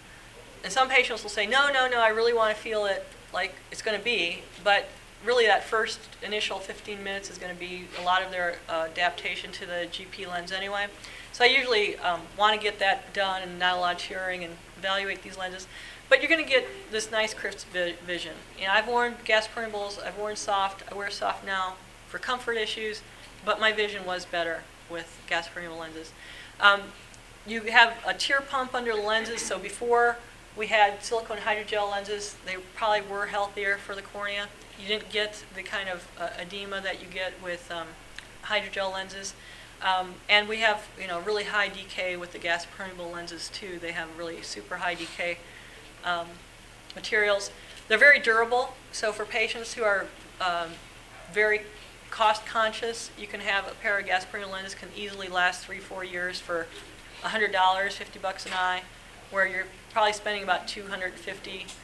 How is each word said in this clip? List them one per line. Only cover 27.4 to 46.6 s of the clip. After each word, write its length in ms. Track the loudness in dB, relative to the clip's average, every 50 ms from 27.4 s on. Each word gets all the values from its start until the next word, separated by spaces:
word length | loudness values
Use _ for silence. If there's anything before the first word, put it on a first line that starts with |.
| -8
you 140 | -6 -4 -4
have 320 | -2 8 10 10 10 10 8 0 -2
a 80 | -2 -2
tear 280 | 0 2 4 4 4
pump 340 | 4 2 0 0 0 0 -2
under 200 | -2 0 0 0
the 60 | 0
lenses, 400 | 2 2 2 2 2 0 -4 -4
so 160 | -2 -4 -4
before 600 | -4 -4 -8 -8 -4 2 6 6 8 8 6 4 0 -8 -16 -18 -18 -20 -14 -6
we 120 | -6 0
had 360 | 2 6 6 6 6 6 -2 -4
silicone 340 | -2 -2 -2 0 -2 -6
hydrogel 520 | -2 0 0 0 0 0 -2 0 0 0 0
lenses, 460 | -2 -4 -2 -4 -4 -4 -4 -8 -10 -12 -10
they 120 | -8 -8 -8 -8 -12 -6
probably 260 | 0 2 4 4 4
were 260 | 2 -2 -4 -4 -2
healthier 500 | -2 0 0 0 0 -2 -2 0 0 0
for 180 | 0 -2 -8 -8
the 60 | -8
cornea. 460 | -8 -10 -8 -6 -6 -4 -4 -4 -6 -6 -10 -16 -18 -18 -16 -12
You 80 | -4
didn't 220 | -2 -2 -2 -2 -2
get 340 | -2 0 0 0 -4 -10 -14 -12 -12
the 80 | -12 -8
kind 260 | -6 -6 -4 -4 -4
of, 180 | -6 -6 -8 -14 -8 -8
uh, 100 | -6 -6 -6
edema 440 | -8 -10 -8 -8 -10 -8 -6 -6 -4
that 200 | -4 -4 -6 -6
you 60 | -10
get 260 | -10 -6 -6 -6 -6 -6 -8
with, 300 | -8 -6 -6 -8 -8 -8
um, 160 | -8 -8 -8 -8 -12 -16 -18 -16 -16 -16 -16 -16 -16 -14 -4
hydrogel 500 | -2 0 0 0 -2 -4 -2 -2 -2 -2
lenses. 400 | -4 -6 -6 -10 -10 -10 -10 -10 -12 -16 -18 -18 -18 -18 -18 -12 -2
Um, 340 | 0 2 2 2 0 -2 -8 -10 2 6
and 180 | 6 6 6
we 100 | 4 0
have, 300 | 2 4 4 4 2 -4 -10 -12 -10
you 80 | -6
know, 120 | -4 -4 -2
really 260 | 0 0 0 0 0
high 240 | 0 0 0 0 0
decay 460 | -2 -8 -10 -8 -6 -4 -4 -2 -4
with 180 | -4 -8 -10 -10
the 40 |
gas 300 | -6 0 0 0 0 -2 -8 -10
permeable 320 | -12 -10 -10 -10 -10 -10 -8
lenses 400 | -8 -8 -8 -10 -10 -10 -10 -10
too. 300 | -10 -10 -10 -10 -8 -8
They 140 | -6 -6 -4
have 220 | -4 -6 -6 -8
really 280 | -8 -8 -8 -8 -8 -10
super 340 | -10 -10 -10 -8 -8 -6
high 160 | -2 0 -2 -2
decay, 460 | -2 -6 -8 -4 -4 -4 -4 -4 -6 -10 -16 -18 -18 -18 -18 -18 -18 -18 -18 -18 -6 -2
um, 240 | -2 -2 -2 -2 -8 -12 -16 -18 -20 -20 -20